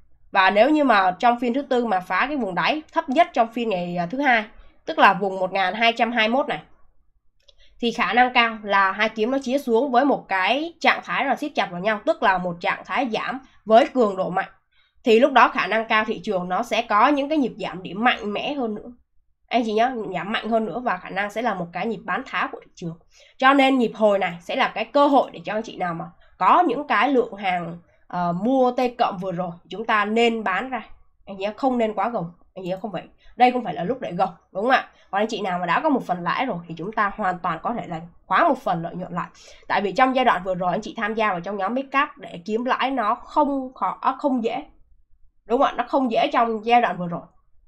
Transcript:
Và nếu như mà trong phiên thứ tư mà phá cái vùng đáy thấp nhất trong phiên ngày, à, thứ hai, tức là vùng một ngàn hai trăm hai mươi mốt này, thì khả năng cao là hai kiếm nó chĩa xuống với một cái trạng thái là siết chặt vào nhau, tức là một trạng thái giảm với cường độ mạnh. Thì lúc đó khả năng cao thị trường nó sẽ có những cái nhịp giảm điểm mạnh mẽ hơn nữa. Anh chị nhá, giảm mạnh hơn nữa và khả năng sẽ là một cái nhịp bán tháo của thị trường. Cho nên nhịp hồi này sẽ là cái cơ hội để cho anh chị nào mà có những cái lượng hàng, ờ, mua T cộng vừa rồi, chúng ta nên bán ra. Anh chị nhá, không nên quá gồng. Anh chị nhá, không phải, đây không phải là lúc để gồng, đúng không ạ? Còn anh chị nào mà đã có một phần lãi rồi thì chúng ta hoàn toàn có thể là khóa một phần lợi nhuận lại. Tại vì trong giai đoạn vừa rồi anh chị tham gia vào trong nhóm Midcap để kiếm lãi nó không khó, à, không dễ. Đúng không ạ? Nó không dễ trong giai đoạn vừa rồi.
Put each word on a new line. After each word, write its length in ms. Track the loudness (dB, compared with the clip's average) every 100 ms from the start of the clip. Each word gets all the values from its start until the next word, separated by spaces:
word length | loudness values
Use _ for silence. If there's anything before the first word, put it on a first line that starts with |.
| -20 -20 -4
Và 180 | 4 4
nếu 200 | 6 6
như 140 | 6
mà 320 | 6 4 4 2
trong 200 | 2 2
phiên 140 | 0
thứ 80 | -2
tư 240 | 0 0 0
mà 140 | -2
phá 260 | -2 -2 -2
cái 100 | -2
vùng 180 | -4 0
đáy 260 | 0 0 -4
thấp 160 | -4 -2
nhất 200 | 2 2
trong 140 | 2 0
phiên 220 | 0 -2
ngày, 280 | -2 -4 -4
à, 80 | -4
thứ 160 | -2
hai, 240 | 2 2 0 -12 -20 _ -8
tức 140 | 4
là 140 | 4
vùng 260 | 4 -2 -2
một 140 | -4
ngàn 200 | -2 -2
hai 200 | 2 0
trăm 180 | 2 0
hai 160 | 0 0
mươi 60 |
mốt 140 | 0 -2
này, 120 | -4 -10 -20 -20 _ _ _ _ _ _ _ -20 -4
thì 120 | -4
khả 220 | -2 0
năng 200 | 4 4
cao 240 | 4 0 0
là 280 | 0 2 2
hai 180 | 2 -2
kiếm 220 | 0 -2
nó 60 | -2
chĩa 160 | -2 -2
xuống 340 | 2 0 4
với 140 | 2 4
một 200 | 0 -2
cái 460 | -2 0 0 -4 -2
trạng 220 | 0 0
thái 220 | -2 -4 -2
là 100 | -2
siết 160 | -4 -4
chặt 160 | -4
vào 100 | -2
nhau, 180 | -2 -2 -2
tức 180 | 0
là 140 | 2 2
một 200 | -2 -4
trạng 240 | -4 -4 -4
thái 240 | -4 -2
giảm 280 | -4 -6 -8 -12 _ 4
với 220 | 6 6
cường 280 | 4 2 2
độ 140 | -2
mạnh. 200 | -2 -4 _ _ _ _ _
Thì 160 | 4 6
lúc 120 | 8
đó 160 | 6 6
khả 200 | 4 -2
năng 180 | 0 0
cao 200 | 0 0
thị 160 | -4
trường 260 | -4 -4 -2
nó 140 | -4
sẽ 180 | -2 -4
có 260 | 0 4 4
những 220 | 4 0
cái 80 | 0
nhịp 160 | 0 -4
giảm 260 | -10 -10
điểm 200 | -10 -2
mạnh 300 | 0 0 -4
mẽ 200 | -6 -6
hơn 220 | -4 -6 -6
nữa. 160 | -12 -20 _ _ _ _ -4
Anh 160 | -2 0
chị 80 |
nhá, 200 | 2 0 0 -6
giảm 180 | -8 -4
mạnh 180 | -6 -2
hơn 160 | -2 -2
nữa 140 | -4
và 180 | -4 -6
khả 120 | -6
năng 220 | -6 -6
sẽ 100 | -4
là 120 | -4
một 140 | -4 -6
cái 140 | -6 -6
nhịp 120 | -6
bán 180 | -6 -6 -4
tháo 220 | -4 -4
của 80 | -6
thị 80 | -20 -12
trường. 220 | -12 -12 _ _ -20 2
Cho 160 | 4
nên 240 | 6 4 4
nhịp 140 | 0 2
hồi 240 | 2 2
này 180 | 0 -6
sẽ 140 | -8 -2
là 160 | -2 -2
cái 100 | -2
cơ 220 | 2 4
hội 220 | 4 2
để 80 | -4 -8
cho 80 |
anh 100 | -6
chị 140 | -6 -6
nào 160 | -6
mà 120 | -6 -10 -16 -18 0
có 240 | 4 6
những 260 | 4 0 0
cái 220 | 0 2
lượng 240 | 2 0
hàng, 440 | -2 -4 -4 -6 -12 _ _ -10
ờ, 260 | -4 -2
mua 380 | -2 0 2 2
T 80 | 2 -2 0
cộng 200 | -2 -2
vừa 100 | -6
rồi, 200 | -6 -6 -10 -14
chúng 160 | -10 -2
ta 200 | 0 2
nên 380 | 2 2 2
bán 260 | -2 -4 -4
ra. 160 | -8 -12 -20 _ _ -18
Anh 100 | -8
chị 60 |
nhá, 100 | -8 -2
không 200 | -2 0
nên 160 | 0
quá 160 | 0 -4
gồng. 220 | -4 -8 -12 _ -12
Anh 80 |
chị 60 | -8
nhá, 80 | -8
không 100 | -8
phải, 120 | -10 -14 _ -10 2
đây 160 | 2
không 120 | 2
phải 100 | -6
là 100 | -6
lúc 180 | -6 -6
để 100 | -6
gồng, 220 | -2 -2 -4 _
đúng 120 | -6
không 80 | 2
ạ? 180 | 2 0 _ -8
Còn 100 | -4
anh 60 | -2
chị 140 | -4
nào 180 | -4 -4
mà 60 | 0
đã 140 | 0
có 100 | 2
một 140 | 0 -2
phần 180 | -6
lãi 220 | -4 -4 -4
rồi 120 | -6 -10
thì 60 | -12
chúng 140 | -8
ta 200 | -2 -2 -2
hoàn 240 | -4 -4
toàn 200 | -4 -6
có 100 | -6
thể 140 | -6 -8
là 140 | -10 -12 -16 -2
khóa 220 | 2 2
một 100 | 2
phần 260 | -2 -4
lợi 120 | -4 -10
nhuận 180 | -10
lại. 140 | -8 -10 _ -20 -18 -4
Tại 140 | -2
vì 100 | 0
trong 240 | 2 2 4
giai 100 | 2
đoạn 160 | 2
vừa 120 | -2 -4
rồi 160 | -2
anh 100 | -2
chị 120 | -6 -6
tham 160 | -6
gia 180 | -2 -2
vào 80 | -2
trong 180 | -6 -4
nhóm 160 | -4
Midcap 440 | -4 -4 -2 -2 -4
để 220 | -16 -14 -6
kiếm 200 | -4 -2
lãi 260 | -2 -2
nó 240 | -2 -2 -2
không 580 | -2 0 2 0 -6
khó, 240 | -4 -6 -2
à, 140 | -4 -2
không 240 | 0 0
dễ. 200 | -2 -6 -10 -20 -20 _ _ -20 -20 _ -4
Đúng 140 | 0
không 80 | 0
ạ? 60 | 0
Nó 60 | -2
không 240 | 0 0
dễ 160 | 0 0
trong 320 | 2 0 -2 0
giai 160 | 0
đoạn 160 | 0 -2
vừa 100 | -6
rồi. 140 | -8 -12 _ _ _